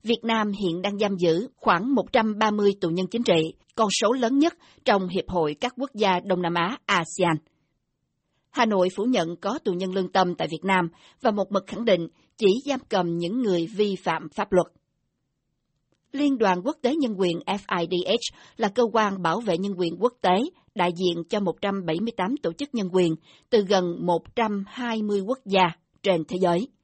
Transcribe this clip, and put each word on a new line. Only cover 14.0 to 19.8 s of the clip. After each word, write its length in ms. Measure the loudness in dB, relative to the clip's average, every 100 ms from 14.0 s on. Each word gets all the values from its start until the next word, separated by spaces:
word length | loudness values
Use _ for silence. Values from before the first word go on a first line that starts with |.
| -4 -4 -6
pháp 220 | -8 2
luật. 160 | 2 2 _ _ _ _ _ _ _ _ _ _ _ _ _ _
Liên 260 | -2 0 2
đoàn 240 | 2 2
Quốc 140 | -2 -2
tế 140 | -2 0
Nhân 240 | -2 0
quyền 200 | 0 -2 -4
F 340 | -6 -4 -4
I 80 | -2
D 180 | -2 0
H 260 | -2 -2 -12 -20 -4
là 120 | -2
cơ 140 | 0 2
quan 280 | 2 0 0
bảo 180 | -2 -2
vệ 180 | -2 -2
nhân 160 | -2
quyền 180 | -2